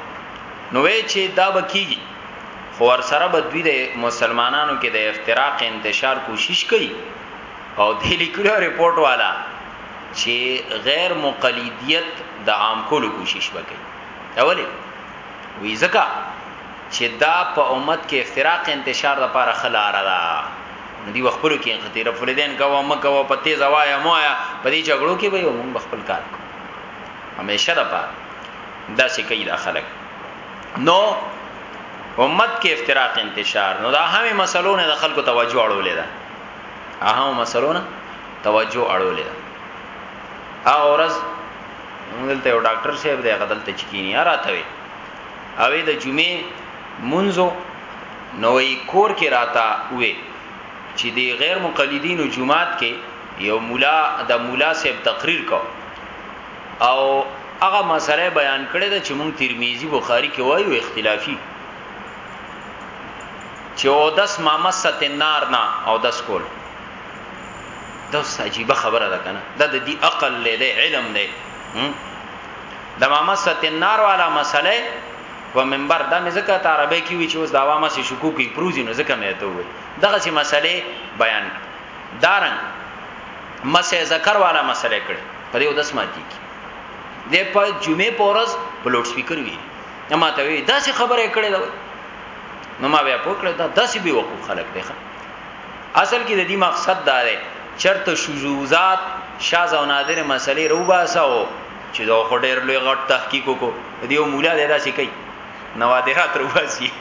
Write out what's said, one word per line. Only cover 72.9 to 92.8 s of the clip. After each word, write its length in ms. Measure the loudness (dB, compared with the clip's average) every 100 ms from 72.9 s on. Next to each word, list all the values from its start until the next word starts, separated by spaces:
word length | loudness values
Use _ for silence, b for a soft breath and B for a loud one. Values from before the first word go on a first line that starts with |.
| 2
د 120 | 4
ما 100 | 4
مست 420 | 4 2 2 2
النار 360 | 0 2 2 6
والا 300 | 6 6 4
مسله 440 | 2 2 2 4 2 -2 -8 -12 -14 -14 -14 -2
په 100 | 0
منبر، 380 | 2 0 2 2
دا 160 | 2 0
مې 120 | 0
ځکه 260 | -2 2 2
ته 60 | 4
عربی 320 | 4 4 2
کې 120 | 0
وی 140 | -2 -2
چې 60 | 0
اوس 160 | 2
د 40 | 2
عوامه 340 | 4 4 2
سي 140 | 0
شکوک 360 | -4 -2 -2 0
یې 160 | -2 0
پروزي، 280 | -2 0
نو 100 | -2
ځکه 200 | -2 0 0
مې 240 | -2 -2
ته 60 | -4
وویل. 240 | -4 -8 -10 -12 0
دغسې 280 | 2 4 2
مسلې 460 | 0 4 2 2 0 -4 -10 -8 0
بیان 280 | 2 2 -2
کړه. 180 | -8 -12 -14 -16 -14 -12 2
دارنګ 360 | 4 4 2 -2 -8 -10 -12 -14 -14 -14 -14 -14 -14 -8
مسح 400 | 0 2 2 0
ذکر 320 | 0 2 4 4
والا 240 | 4 4
مسله 380 | 2 0 0 -2
کړې، 220 | -4 -8 -8 -14 -4
په 80 | 0
دې 60 | 2
اودس 280 | 2 -2
ماتي 300 | -2 -4 -6 -12
کې. 80 | -14 -14 -14 -14 -14 -14 -14 -14 -14 0
دی 120 | 0
په 200 | 4 2 2 0
جمعې 300 | 0 2 2 4
په 60 |
ورځ 260 | 4 4 2 -2 -6 -4
په 60 | 0
لوډ 160 | 0 0
سپیکر 320 | -4 -4 -4
وی. 200 | -4 -8 -12 -14 -14 -12 -2
نو 80 | 2
ما 120 | 2
ته 120 | 2
وی، 160 | 0 0 4
داسې 260 | 4 4
خبره 300 | 2 4 4
یې 100 | 4 2
کړې 140 | 2
ده 80 | 0
وی. 120 | -2 -6 -12 -14 -14 -14 -14 -16 -14 -16 -14 -4